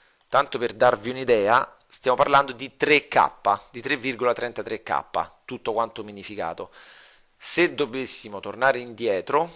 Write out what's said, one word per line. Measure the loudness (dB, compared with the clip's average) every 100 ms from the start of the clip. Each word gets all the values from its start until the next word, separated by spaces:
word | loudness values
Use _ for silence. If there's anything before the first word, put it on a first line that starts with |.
| _ _ _
tanto | 0 0 -2
per | -4
darvi | 2 4 4 -2
un'idea, | -4 2 4 6 4 2 -8 _
stiamo | -6 0 2
parlando | 4 4 2
di | -2 -12 -2
tre | 2 2 2
K, | 2 2 2 0 0 -2
di | -10
tre | -4 -4
virgola | -4 -2 -2
trentatré | 0 -4 -8 -8 -8
K, | -4 -4 -2 -4 -4 _
tutto | -14 -10 -4
quanto | -2 -2 -4
minificato. | -14 -14 -14 -8 -8 -8 -12 -16 -20 -20 -20 _ _ _
Se | -4 0 0
dovessimo | 0 -6 -4 -6 -8 -8 -12
tornare | -10 0 2 2
indietro | -2 -4 0 0 0 -2 -2